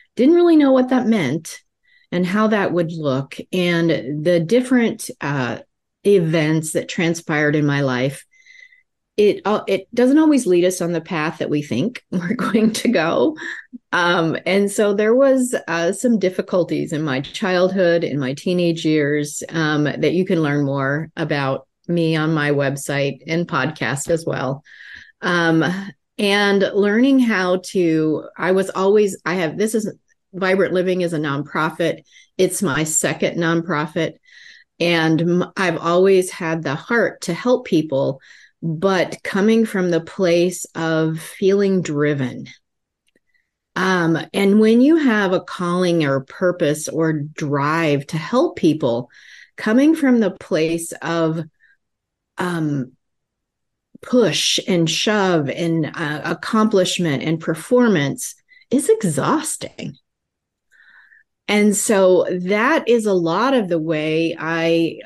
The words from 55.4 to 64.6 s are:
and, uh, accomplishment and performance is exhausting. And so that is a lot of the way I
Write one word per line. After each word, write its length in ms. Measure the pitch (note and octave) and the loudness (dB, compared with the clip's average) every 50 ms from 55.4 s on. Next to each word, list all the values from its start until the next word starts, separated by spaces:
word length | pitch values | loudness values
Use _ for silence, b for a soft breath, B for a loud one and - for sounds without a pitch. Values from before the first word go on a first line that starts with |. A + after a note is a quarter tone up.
| C#3+ C3 | 0 -2
and, 380 | - - F3 E3+ E3 E3 D3+ | -4 -4 -4 -2 -2 -2 -2
uh, 340 | - - - E3+ D3 D3+ D3 C#3 | -4 -6 -8 -6 -6 -6 -6 -6
accomplishment 1000 | D#3 E3+ - - - - A3 A3 A3 A3 F#3+ F3+ F#3 - - F3 E3 C#3 - - | -6 -8 -6 -6 -2 0 2 2 2 2 2 2 0 -2 -2 -2 -2 -2 -2 -2
and 160 | D#3 E3 D#3+ | -4 -4 -4
performance 960 | - - D#3+ - - - B3+ B3 B3 A#3 G3+ D#3 C#3+ C#3 - - - - - b b b b b b b | -4 -6 -6 -6 -2 0 2 4 4 4 2 2 0 -2 -4 -6 -10 -14 -14 b b b b b b b
is 200 | - C#4 - - | -2 0 2 2
exhausting. 1080 | A4 G#4+ D4+ F3+ C#3+ C3 - D#3 B3 D#4 D#4 - - - - - _ - - - - _ _ _ _ _ _ _ _ _ _ _ _ _ _ b b b b b b b b b b b b b _ _ _ - | 0 2 2 -2 -2 0 0 0 0 -2 -2 -6 -8 -10 -12 -16 _ -14 -14 -14 -14 _ _ _ _ _ _ _ _ _ _ _ _ _ _ b b b b b b b b b b b b b _ _ _ -2
And 260 | G#3 G#3 G#3 G#3 G3 | 2 4 4 4 2
so 520 | - - - A3 G3 F#3+ F#3 F#3 E3+ - - | 2 0 2 4 4 6 6 6 4 2 0
that 600 | F#3 F3+ F3+ F3+ G3+ G#3 A3+ C4 D#4+ D4+ - - | -4 -6 -2 -2 0 2 2 2 2 0 2 2
is 160 | A#3+ A#3 G#3+ | 2 2 2
a 80 | G#3 F#3+ | 2 0
lot 400 | F3+ E3+ D#3+ E3 F#3+ A3+ C4+ C4+ | 2 0 0 0 0 2 2 2
of 160 | B3 G#3 F3 | 0 0 0
the 100 | F3 E3 | -2 -2
way 560 | D#3 E3 D#3+ D3+ D3+ D#3 D#3 D#3+ E3 E3 - | -2 -2 -2 -2 -2 -2 0 0 -2 -2 -4
I 640 | - D#3 D#3+ E3 E3 | -6 -6 -4 -4 -2